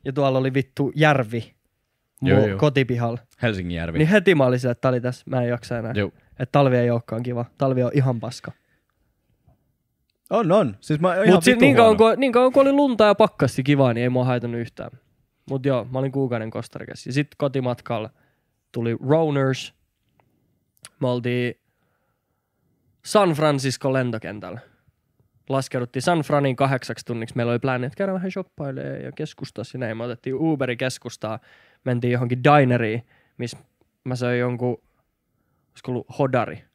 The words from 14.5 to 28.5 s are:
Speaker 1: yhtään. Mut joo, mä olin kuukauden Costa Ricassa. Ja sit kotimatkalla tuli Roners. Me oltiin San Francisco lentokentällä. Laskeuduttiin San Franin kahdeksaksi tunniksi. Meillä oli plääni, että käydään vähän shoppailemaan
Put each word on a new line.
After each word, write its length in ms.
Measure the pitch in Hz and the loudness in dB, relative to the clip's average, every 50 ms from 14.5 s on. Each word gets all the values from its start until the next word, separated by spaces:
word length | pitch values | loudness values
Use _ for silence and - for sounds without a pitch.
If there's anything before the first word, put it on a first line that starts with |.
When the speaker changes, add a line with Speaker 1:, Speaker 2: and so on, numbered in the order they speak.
| 117 120 | -6 -6
Speaker 1:
yhtään. 300 | 117 117 _ - 110 113 - _ _ _ _ _ _ _ _ _ _ - | -8 -10 _ -16 -16 -16 -16 _ _ _ _ _ _ _ _ _ _ -8
Mut 160 | 135 135 127 | -8 -4 -2
joo, 220 | 139 135 120 107 123 | -2 -2 -2 -4 -4
mä 80 | 127 131 | -6 -4
olin 120 | 135 139 | -4 -4
kuukauden 400 | 131 139 135 123 120 113 110 110 | -2 -4 -4 -2 -4 -6 -6 -8
Costa 280 | - 113 117 - _ - | -10 -10 -12 -12 _ -16
Ricassa. 300 | - - - - - - | -16 -16 -16 -16 -12 -6
Ja 40 | 120 | -4
sit 140 | 139 147 - - | -4 -4 -4 -4
kotimatkalla 720 | _ 147 139 127 139 127 123 120 - - - 120 110 110 110 _ _ _ _ _ _ _ _ _ _ _ _ | _ -4 -2 -2 -2 -4 -4 -6 -6 -8 -8 -8 -8 -8 -10 _ _ _ _ _ _ _ _ _ _ _ _
tuli 260 | - 127 117 117 117 - - | -8 -6 -4 -4 -4 -4 -2
Roners. 680 | 131 147 160 165 156 143 139 135 131 131 - - - _ _ _ _ _ _ _ _ _ _ _ _ _ _ _ _ _ _ _ _ _ _ _ - _ _ | 0 0 0 2 0 0 0 0 -2 -2 -6 -10 -16 _ _ _ _ _ _ _ _ _ _ _ _ _ _ _ _ _ _ _ _ _ _ _ -20 _ _
Me 60 | 139 | -4
oltiin 480 | 127 123 123 113 123 123 123 123 120 - _ _ _ _ _ _ _ _ _ _ _ _ _ _ _ _ _ _ _ _ _ _ _ _ _ _ _ _ _ _ | -4 -4 -4 -4 -4 -4 -2 -4 -4 -6 _ _ _ _ _ _ _ _ _ _ _ _ _ _ _ _ _ _ _ _ _ _ _ _ _ _ _ _ _ _
San 240 | - - 214 202 180 | 0 2 4 4 4
Francisco 640 | 160 139 156 151 147 135 127 135 123 - - 135 131 | 2 2 0 0 0 0 -2 -4 -6 -4 -4 -2 -2
lentokentällä. 680 | 131 127 123 113 110 - 82 101 107 95 90 90 120 - _ _ _ _ _ _ _ _ _ _ _ _ _ _ _ _ _ | -2 -2 -4 -6 -8 -10 -12 -12 -12 -14 -14 -14 -16 -18 _ _ _ _ _ _ _ _ _ _ _ _ _ _ _ _ _
Laskeuduttiin 540 | 135 135 131 - - 131 123 120 - 135 - | -4 -4 -4 -4 -6 -6 -6 -6 -8 -4 0
San 160 | 180 175 165 | 0 0 0
Franin 360 | 143 - 151 143 139 139 127 | 0 0 0 0 2 0 0
kahdeksaksi 500 | 120 139 135 139 127 - - 117 - - | 0 0 0 0 -2 -4 -8 -12 -12 -10
tunniksi. 300 | - 123 117 113 - - | -10 -10 -10 -10 -8 -6
Meillä 160 | 127 117 120 | -4 -2 0
oli 80 | 120 117 | -2 -2
plääni, 260 | - 135 127 123 127 | -2 -2 -4 -4 -6
että 120 | 131 - | -8 -6
käydään 180 | - 196 196 190 | -6 -6 -4 -4
vähän 160 | 185 180 190 | -6 -6 -6
shoppailemaan 680 | 185 202 185 _ | -8 -8 -12 _